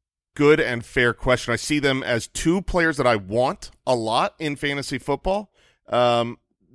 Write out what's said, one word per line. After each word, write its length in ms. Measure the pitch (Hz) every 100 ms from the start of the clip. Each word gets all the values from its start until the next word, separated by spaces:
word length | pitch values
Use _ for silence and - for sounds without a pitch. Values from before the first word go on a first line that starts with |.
| _ _ _
good 260 | - 143 156
and 240 | 120 120
fair 280 | 113 - 120
question. 380 | 113 - 127 -
I 40 | 117
see 220 | - 151
them 240 | 139 131
as 240 | 107 117 -
two 320 | - 160 185
players 340 | 180 180 165 143
that 100 | 123
I 100 | 113
want 540 | 92 110 131 - - _ -
a 80 |
lot 400 | 127 110 120 190 -
in 180 | 156 143
fantasy 420 | 143 143 135 131
football. 520 | - 143 - 196 208 _ _ _ -
Um, 500 | 117 123 120 117 120 _ _ _